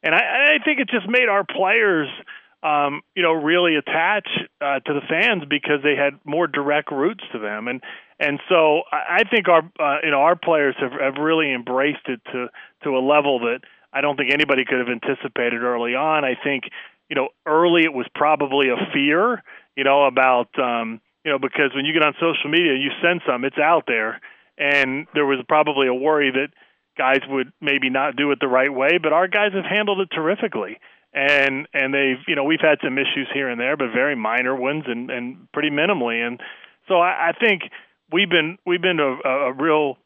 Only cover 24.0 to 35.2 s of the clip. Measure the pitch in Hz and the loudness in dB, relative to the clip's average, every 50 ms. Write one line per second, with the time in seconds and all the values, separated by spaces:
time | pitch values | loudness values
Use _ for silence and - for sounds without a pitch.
24 | 110 110 113 - - - - _ _ _ _ - 147 143 143 143 139 131 131 139 | -2 -4 -6 -10 -14 -20 -20 _ _ _ _ -6 -2 0 2 2 2 0 -2 -6
25 | 156 _ - 147 147 139 139 131 120 _ 165 151 151 147 147 135 135 131 123 127 | -8 _ -2 -2 0 2 0 -2 0 _ 2 2 2 2 2 2 2 2 2 0
26 | 131 156 156 151 147 135 127 131 139 151 _ _ _ _ _ _ _ _ _ - | 0 0 2 2 2 0 0 -2 -4 -4 _ _ _ _ _ _ _ _ _ -2
27 | 139 127 135 139 135 135 139 135 127 123 - _ - 147 139 139 127 131 127 135 | 0 2 2 2 0 -2 -4 -4 -4 -4 -8 _ -4 -2 -2 0 0 0 0 0
28 | 135 151 127 123 143 147 143 123 - 135 127 131 131 143 143 123 131 143 170 180 | -2 -2 -2 -2 0 0 0 0 0 0 2 2 2 2 0 0 0 2 2 2
29 | 160 156 151 165 180 185 180 208 208 208 190 196 175 - 180 208 214 202 202 185 | 2 2 2 2 2 2 0 0 0 0 0 -4 -4 -2 -2 -2 0 0 0 -2
30 | 196 175 - 165 156 156 190 208 - 208 - 120 101 95 107 - _ - _ _ | -2 -4 -4 -4 -2 -2 -2 -2 -2 -6 -4 -6 -8 -8 -10 -16 _ -20 _ _
31 | _ _ _ 143 139 139 147 143 139 139 135 135 139 - - 143 135 135 135 139 | _ _ _ -2 0 2 4 4 2 2 0 -2 -8 -6 -4 -2 -2 0 0 0
32 | 139 135 131 127 135 - 147 143 139 147 160 156 - 156 151 139 - 147 127 135 | 2 0 0 -2 -4 -4 -2 -2 0 0 0 2 4 2 2 2 0 -4 -2 -2
33 | 139 131 - 139 135 - - 139 139 131 120 117 120 131 147 147 139 120 110 123 | -2 -2 -2 -4 -6 -4 -4 -4 -4 -4 -4 -4 -2 -2 -2 -2 -2 -2 0 0
34 | 131 147 147 123 110 107 113 123 123 127 135 135 127 131 143 156 151 135 120 117 | 0 0 0 -2 -2 0 0 0 0 0 -2 -2 -2 -2 -4 -4 -4 -6 -6 -6
35 | 123 127 127 123 | -6 -8 -8 -8